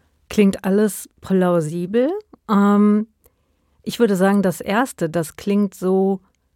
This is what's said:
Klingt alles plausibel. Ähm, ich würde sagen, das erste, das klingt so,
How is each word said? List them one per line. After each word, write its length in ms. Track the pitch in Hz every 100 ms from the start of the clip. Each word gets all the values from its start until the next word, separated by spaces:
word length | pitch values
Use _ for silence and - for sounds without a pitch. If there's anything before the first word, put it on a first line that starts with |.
| _ _ _
Klingt 360 | - 196 - 190
alles 440 | 202 214 - - _
plausibel. 880 | - 190 180 175 151 175 180 233 269 403 - - -
Ähm, 580 | 202 202 202 208 214 220 _ _ _ _ _ _ _
ich 160 | - -
würde 180 | 226 185
sagen, 240 | 196 202
das 200 | 185 -
erste, 480 | - 208 262 - 165
das 260 | 170 160 -
klingt 400 | 202 202 202 -
so, 460 | 185 190 190 190 _ _ _